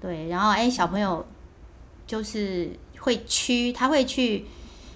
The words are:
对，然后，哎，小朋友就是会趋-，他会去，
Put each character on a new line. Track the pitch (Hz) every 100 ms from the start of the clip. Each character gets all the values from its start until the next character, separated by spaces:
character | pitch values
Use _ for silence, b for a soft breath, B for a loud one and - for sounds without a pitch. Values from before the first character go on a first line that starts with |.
对， | 185 165 165
然 | 175
后， | 214
哎， | 202 240
小 | 247 170
朋 | 190
友 | 202 165 - - - - - - - -
就 | - 220
是 | 214 220 196 180 160 185 - -
会 | - 240 -
趋-， | - - 240 240
他 | 240 262
会 | 302
去， | 262 - 247 202 B B B B B